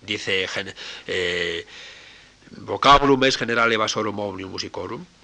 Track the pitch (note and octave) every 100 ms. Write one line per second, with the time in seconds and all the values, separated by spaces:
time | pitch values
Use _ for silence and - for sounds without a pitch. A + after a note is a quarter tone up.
0 | G2 G#2 - F#2+ F#2 - F#2+ - - -
1 | - F#2 F2 F2 E2+ E2+ - - - -
2 | - - - _ - - G2+ G2+ C3 C#3+
3 | C#3 C3+ C3+ B2+ A#2 A#2 A#2 A2 G#2+ A#2+
4 | G#2+ G2+ G#2 F#2+ F#2+ F#2+ F2+ - F2+ B2
5 | F3+ _